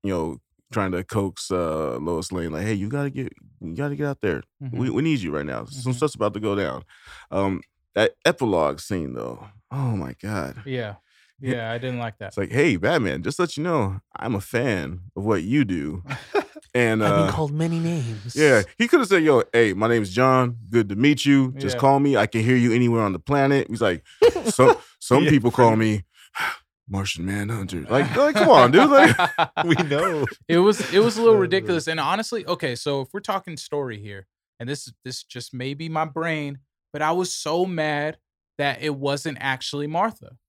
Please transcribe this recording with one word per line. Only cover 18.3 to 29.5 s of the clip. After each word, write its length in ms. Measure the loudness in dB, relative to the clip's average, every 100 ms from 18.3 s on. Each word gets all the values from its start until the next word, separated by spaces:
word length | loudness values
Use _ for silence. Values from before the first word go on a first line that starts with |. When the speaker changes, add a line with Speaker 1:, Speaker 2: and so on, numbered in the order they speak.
Speaker 1:
yeah, 280 | 2 6 6 2 -4
he 100 | 2
could 100 | 2
have 100 | 4
said, 140 | 4
"Yo, 220 | 6 4 4
hey, 220 | 4 4
my 120 | 4 2
name's 240 | 2 0
John. 480 | 2 4 4 2 -4 -2
Good 180 | 0 0
to 80 | 2
meet 280 | 2 2
you. 280 | 4 4 2 -2
Just 200 | -6 2
Speaker 2:
Yeah. 40 |
Speaker 1:
call 200 | 4 4
me. 160 | 4 2
I 100 | 2
can 160 | 0
hear 140 | 2 4
you 160 | 4
anywhere 300 | 2 2 2
on 100 | 0
the 80 | -4
planet." 480 | -2 2 4 2 0
He's 120 | -2
like, 240 | 0 -2 _ _
Speaker 3:
<laughs> 200 | 2 4 -2
Speaker 1:
"Some, 280 | 4 6 6 -2 _
some 240 | 2 4
Speaker 4:
Yeah. 80 | 6
Speaker 1:
people 220 | 4 2
call 240 | 4 4 6
me 260 | 2 0 -6 _ -18
<sighs> 540 | -8 -8 -8 _ _ -10
Martian 380 | -6 -6 -6 -6
Manhunter." 560 | -4 -4 -6 -6 -8
Like, 340 | 0 0 0 2
like, 180 | 2
come 140 | 4 8
on, 240 | 8 10
dude. 180 | 8 8
Like 260 | 8 6 4
Speaker 2:
<laughs> 480 | 0 0 -2